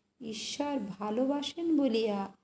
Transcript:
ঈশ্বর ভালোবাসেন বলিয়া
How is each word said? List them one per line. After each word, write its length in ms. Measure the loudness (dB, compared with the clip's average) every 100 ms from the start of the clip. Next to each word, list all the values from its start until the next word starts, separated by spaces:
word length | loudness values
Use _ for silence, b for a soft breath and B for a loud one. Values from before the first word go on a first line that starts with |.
| _ -14
ঈশ্বর 580 | -10 -8 -6 -4 -4 -4 -6 -6
ভালোবাসেন 760 | -2 0 2 0 -2 -4 2 4
বলিয়া 560 | 6 4 2 0 -4 -8